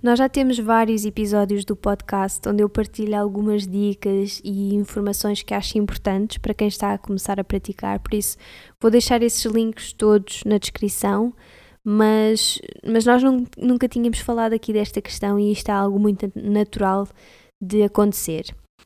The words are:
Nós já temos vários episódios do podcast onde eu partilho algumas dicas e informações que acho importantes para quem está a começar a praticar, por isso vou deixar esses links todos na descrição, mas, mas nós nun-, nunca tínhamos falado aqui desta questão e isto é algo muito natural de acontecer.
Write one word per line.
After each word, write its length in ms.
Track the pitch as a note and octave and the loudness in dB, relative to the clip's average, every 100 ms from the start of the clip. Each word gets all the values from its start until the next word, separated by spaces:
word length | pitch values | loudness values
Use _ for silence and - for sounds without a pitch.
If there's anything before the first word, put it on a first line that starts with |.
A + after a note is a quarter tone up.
Nós 180 | A#3+ A#3+ | 4 4
já 100 | C4+ | 2
temos 300 | C4 C4 A#3+ | 2 0 0
vários 460 | G#3+ A3+ A3+ A3 G#3+ | 2 2 4 0 -2
episódios 600 | G#3 G#3 G#3 G3+ G3+ G3 | -4 0 0 2 0 -2
do 100 | G3+ | -4
podcast 720 | - G3+ - G3+ G3 - - | -2 -2 -4 -2 -2 -4 -4
onde 140 | G#3 | 0
eu 80 | G#3 | 0
partilho 480 | G#3 G#3 - G#3+ G#3+ | 0 -4 -4 -4 -2
algumas 500 | G#3 G3 G#3 G#3 G3 | -2 -2 0 0 -2
dicas 720 | F#3+ G#3 G3 G3+ G3 G3+ - | -2 -2 -2 -2 -2 -2 -6
e 320 | - G3 G3 G#3 | -8 -4 -2 -2
informações 680 | G3+ - G3+ G3 G#3 G#3 | -2 -4 -4 -2 -2 -4
que 140 | - G3+ | -4 -6
acho 240 | G3 A3 | -2 -2
importantes 580 | G#3 - - F#3+ G#3+ - | -2 -2 -2 -2 -2 -4
para 160 | - | -6
quem 140 | G#3 G#3 | -2 -2
está 260 | G3 G3+ | -2 -4
a 60 | G3+ | -4
começar 400 | - G3 - G3 | -4 -6 -4 -4
a 40 | |
praticar, 560 | F#3+ G3 - G3 G3 G3 | -2 -4 -6 -8 -6 -6
por 140 | - | -4
isso 240 | G#3+ G3+ - - - - _ | -4 -4 -8 -16 -20 -20 _
vou 120 | A3+ | 4
deixar 320 | A#3 A#3 A#3+ | 4 4 2
esses 200 | A#3 A#3 A3+ | 2 0 -2
links 480 | A3 A3+ A3 - | 0 -2 -4 -14
todos 500 | - G#3+ G#3 G3 - - | 0 4 4 4 -8 0
na 140 | G#3 | 0
descrição, 760 | - - G#3 - G3+ G3 A#3 - - - - _ | 0 -4 -4 -2 0 0 0 -4 -20 -20 -20 _
mas, 760 | - G#3 G#3+ A3 A3 A3 - - - - - | -2 4 4 4 4 2 0 -2 -8 -12 0
mas 200 | A3+ A3+ | 2 6
nós 160 | B3 | 6
nun-, 240 | C4 C4 B3 - | 6 2 -2 -2
nunca 300 | B3 B3 B3+ | 0 2 0
tínhamos 320 | A#3+ A#3+ A3+ | 0 -2 -2
falado 340 | - A#3 A3+ | -4 0 0
aqui 180 | A3 - | 0 0
desta 300 | G#3+ G#3 - | -2 0 -4
questão 380 | - - G3+ G3+ | -6 -6 0 2
e 120 | G#3 | 2
isto 180 | G#3 - | 0 -2
é 40 | |
algo 260 | G3+ G3 G3+ | 0 0 2
muito 320 | G#3 G3 G3 G#3 | 2 2 -4 -6
natural 720 | G#3 G#3 G#3 - G3 F#3+ G3+ - - - _ _ | 0 0 0 0 0 0 -4 -10 -20 -20 _ _
de 220 | F#3 G#3 | -2 2
acontecer. 720 | G#3 G#3 G#3 G3 - D#3+ - - _ _ | 2 4 2 2 -4 -6 -8 -16 _ _